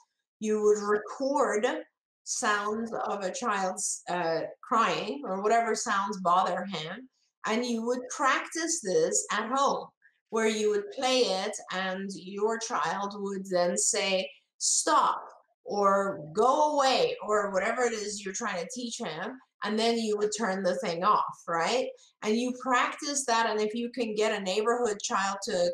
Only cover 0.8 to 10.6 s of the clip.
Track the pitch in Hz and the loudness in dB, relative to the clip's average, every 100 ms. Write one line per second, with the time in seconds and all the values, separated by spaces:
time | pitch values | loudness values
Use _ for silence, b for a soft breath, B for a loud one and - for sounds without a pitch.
0.8 | 208 208 - - 269 269 220 208 247 311 | 2 0 -2 -4 0 2 2 2 0 -2
1.8 | - _ _ _ - - 226 208 208 220 | -8 _ _ _ -10 -2 0 0 0 -4
2.8 | 226 - 214 202 185 - 240 196 185 190 | -4 -4 -4 -4 -4 -4 -2 0 -2 -2
3.8 | - - - 175 165 156 151 - - 226 | -4 -6 -4 -2 0 -2 -4 -10 -2 2
4.8 | 214 160 202 285 240 190 208 233 226 226 | 2 0 -4 -6 -6 -2 2 2 2 0
5.8 | 233 202 202 196 175 180 190 180 196 165 | -2 -2 -2 0 2 4 4 0 -4 -6
6.8 | 160 214 262 _ _ _ 208 226 247 226 | -8 -10 -14 _ _ _ -2 -2 0 -2
7.8 | 233 254 254 - 269 311 320 330 330 - | -2 -2 -4 0 2 2 -2 -4 -2 -2
8.8 | 196 165 175 208 - 202 226 269 269 185 | 0 2 2 2 0 -2 0 2 2 0
9.8 | - _ b b _ 226 220 214 | -6 _ b b _ 0 2 2